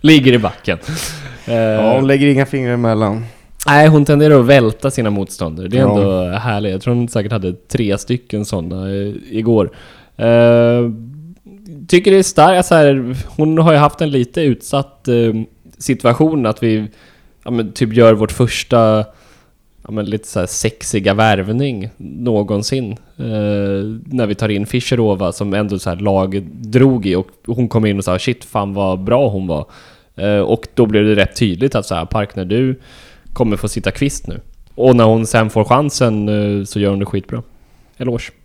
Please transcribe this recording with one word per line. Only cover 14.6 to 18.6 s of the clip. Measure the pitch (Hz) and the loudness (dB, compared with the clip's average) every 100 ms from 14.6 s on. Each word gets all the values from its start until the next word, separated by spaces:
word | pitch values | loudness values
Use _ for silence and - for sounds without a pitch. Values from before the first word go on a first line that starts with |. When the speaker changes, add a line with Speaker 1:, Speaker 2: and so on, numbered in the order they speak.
| - 139 135 _ - | -2 -4 -4 _ -2
Speaker 1:
eh, | 120 117 110 113 _ - _ | 0 2 0 -6 _ -20 _
situation | - 127 123 117 156 156 117 | -4 0 2 2 2 2 -2
att | 107 | 0
vi, | 117 110 104 _ _ _ _ _ | 0 0 -4 _ _ _ _ _
ja, | - | -6
men, | 120 110 | -4 -4
typ | - 120 | -2 -2
gör | 110 117 | 4 6
vårt | 107 110 | 6 0
första, | - 123 - | 0 -2 -2